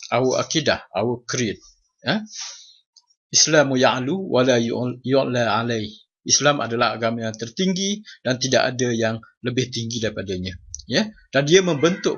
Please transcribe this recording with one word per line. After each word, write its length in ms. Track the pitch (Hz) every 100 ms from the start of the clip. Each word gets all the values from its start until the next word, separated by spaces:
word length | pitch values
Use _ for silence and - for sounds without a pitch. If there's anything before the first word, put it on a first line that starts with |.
| -
our 240 | 117 127 -
akidah, 480 | 120 165 127 - -
our 320 | 92 117 120
creed, 400 | - 123 113 - - _ _ _
ya. 160 | 120 208 214 - - - - _ _ _ _ _ _
Islamu 480 | - - 156 135 127
ya'lu 400 | 123 123 127 190
wa 240 | 190 123
la 160 | 127 120
yu'l-, 400 | 117 113 123 123
yu'la 640 | 120 135 135 123 113 107
alaih. 240 | 117 113 107 - _ _ -
Islam 320 | - 143 143
adalah 400 | 113 117 117 113
agama 240 | 113 117
yang 160 | 113 107
tertinggi 640 | 113 - 190 185 196 208 - - 123
dan 160 | 123
tidak 320 | 131 - 127
ada 160 | 127 123
yang 320 | 113 110 113 - _ 123
lebih 240 | 120 123
tinggi 320 | 117 113 117
daripadanya. 560 | 110 104 98 92 92 90 - - -
Ya, 160 | 139 214 - _
dan 160 | 135 147
dia 160 | 185
membentuk 560 | 180 147 160 190 175